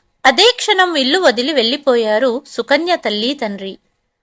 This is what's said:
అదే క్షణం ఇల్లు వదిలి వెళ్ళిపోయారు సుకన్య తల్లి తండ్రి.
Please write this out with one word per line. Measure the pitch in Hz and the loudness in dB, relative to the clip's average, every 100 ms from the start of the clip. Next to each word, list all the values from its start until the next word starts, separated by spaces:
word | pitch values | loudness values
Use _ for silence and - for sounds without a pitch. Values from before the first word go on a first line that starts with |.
| _ _ 254 | _ _ 0
అదే | 240 440 494 | 4 2 2
క్షణం | - 381 370 311 | 0 2 2 2
ఇల్లు | 254 349 | 0 2
వదిలి | 339 220 254 | 2 2 -2
వెళ్ళిపోయారు | 294 226 294 277 240 220 214 254 233 - | 0 -2 -2 0 0 2 0 0 -2 -8
సుకన్య | - 226 285 339 339 | -8 -2 0 0 -2
తల్లి | 226 208 233 | -2 -4 -4
తండ్రి. | 285 220 196 196 - _ _ _ _ | -4 -8 -10 -14 -16 _ _ _ _